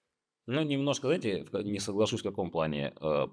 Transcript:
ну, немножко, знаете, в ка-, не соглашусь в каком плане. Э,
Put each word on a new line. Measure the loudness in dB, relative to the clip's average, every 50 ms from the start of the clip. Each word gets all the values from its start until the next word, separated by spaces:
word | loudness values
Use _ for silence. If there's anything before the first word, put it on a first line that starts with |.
| _ _ _ _ _ _ _ _ -8
ну, | -4 -2 0 0
немножко, | 0 0 0 2 0 0 0 2 2
знаете, | 2 2 2 0 -2 -2 -4
в | -4
ка-, | -4 -4 -2
не | -2 -2 -2
соглашусь | -2 -2 2 2 2 2 2 -2
в | -2
каком | -4 -2 -2 -4 -2 0
плане. | 0 2 2 2 0 -2 -4 -4 -4
Э, | 0 2 2 2 2 0